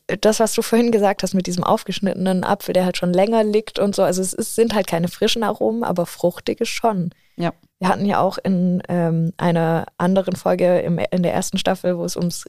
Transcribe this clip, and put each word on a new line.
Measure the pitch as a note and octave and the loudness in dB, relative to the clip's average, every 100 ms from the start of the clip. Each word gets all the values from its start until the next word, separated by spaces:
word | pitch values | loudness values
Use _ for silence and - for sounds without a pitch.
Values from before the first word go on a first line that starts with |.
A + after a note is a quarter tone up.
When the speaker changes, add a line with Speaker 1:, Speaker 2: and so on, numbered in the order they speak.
| - - | -6 0
Speaker 1:
das, | G#3+ G#3+ | 2 2
was | A3 | 2
du | - | 0
vorhin | A3 A3+ A#3+ | 0 2 2
gesagt | A3+ G3+ G3+ | 4 2 0
hast | F#3+ | -2
mit | F#3+ F3+ | -2 -2
diesem | F3+ - | -2 0
aufgeschnittenen | A3 - F#3 G3 - F#3 F#3 - | 0 -2 -4 -2 -2 0 0 0
Apfel, | G3+ - | -2 0
der | F3+ F#3 | 0 2
halt | F3+ | 0
schon | F3 | 0
länger | F3 G3+ A3+ | 2 4 4
liegt | G#3+ G#3 G#3+ - | 2 2 0 -2
und | G3+ G3+ | 0 2
so. | |
Also | F#3+ F3+ | 2 0
es | F#3 | -2
ist, | - - - | -4 -4 0
sind | A3+ | 0
halt | G#3+ F#3+ | 0 0
keine | E3 F3 | 0 -2
frischen | - G#3+ A#3 | 0 0 0
Aromen, | G#3+ - A3 A3+ | -2 0 0 0
aber | A#3 F3+ E3+ | -2 -2 -4
fruchtige | - F3 - - G#3+ A#3 | -2 -2 -2 -4 -4 -4
schon. | - A#3 G3+ F3 - _ - | -2 0 0 -2 -6 _ -6
Speaker 2:
Ja. | E3+ - _ - | -4 -6 _ -4
Speaker 1:
Wir | F#3 | -2
hatten | - G3+ | 0 0
ja | - | 2
auch | F3+ - | 0 0
in, | - F#3 F3+ F3+ - | -2 0 2 0 -2
ähm, | F3 E3+ E3 E3 - | 0 0 0 0 0
einer | F3+ E3 E3 E3 - - | 0 2 2 0 -4 -4
anderen | F3+ F#3+ F#3 F#3 | 0 2 0 -2
Folge | - F3+ F3+ F3+ | 0 2 4 2
im, | - E3+ | 2 -2
in | - F#3 | 0 0
der | F3 | 0
ersten | - F#3 F#3+ | 0 -2 -2
Staffel, | - F#3+ F3+ F3+ | -2 -2 -2 -2
wo | F3 | -4
es | - | -4
ums | F3 - | -4 -4